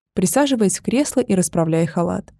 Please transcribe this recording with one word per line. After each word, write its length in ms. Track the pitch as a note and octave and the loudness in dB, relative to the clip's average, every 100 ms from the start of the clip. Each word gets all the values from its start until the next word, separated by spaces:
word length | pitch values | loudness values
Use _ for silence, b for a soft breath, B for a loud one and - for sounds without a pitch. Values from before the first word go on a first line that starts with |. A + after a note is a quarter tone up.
| _ | _
присаживаясь 680 | - F#3 - C#4+ C4 G3+ - | -2 0 2 2 2 0 0
в 20 | |
кресло 380 | - A3+ D4 - | -2 -2 0 0
и 160 | A#3+ F#3+ | 0 0
расправляя 500 | F3 F3+ E3 E3 E3 | 0 0 0 0 0
халат. 480 | - F3 F3+ - - | -2 -4 -4 -8 -18